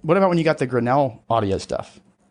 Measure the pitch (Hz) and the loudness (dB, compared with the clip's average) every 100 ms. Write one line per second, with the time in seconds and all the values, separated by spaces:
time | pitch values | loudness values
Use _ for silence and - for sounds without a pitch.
0 | 160 185 190 175 160 156 127 123 120 135 | 0 2 2 2 2 0 -2 -2 0 2
1 | 135 113 - 113 101 92 - - - - | 0 -4 -4 -2 0 -2 -4 -8 -8 -18
2 | _ _ _ | _ _ _